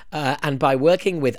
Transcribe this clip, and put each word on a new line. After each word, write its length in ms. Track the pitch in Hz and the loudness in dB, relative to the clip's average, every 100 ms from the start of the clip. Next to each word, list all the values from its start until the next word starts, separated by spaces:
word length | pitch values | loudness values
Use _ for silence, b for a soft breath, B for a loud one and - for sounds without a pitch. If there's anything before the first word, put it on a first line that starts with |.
| B | B
uh, 240 | 156 139 143 | -4 -2 -2
and 160 | 151 135 | -2 0
by 160 | 143 | 2
working 460 | 135 147 185 202 175 | 2 2 2 0 0
with 160 | 135 | -2